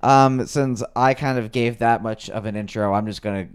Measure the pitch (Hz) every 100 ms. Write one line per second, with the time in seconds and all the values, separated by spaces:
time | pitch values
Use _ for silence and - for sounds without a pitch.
0 | - 135 135 131 110 147 135 117 - -
1 | 131 135 139 127 110 123 117 117 113 113
2 | 110 110 - 110 107 104 101 107 104 101
3 | 107 98 107 98 87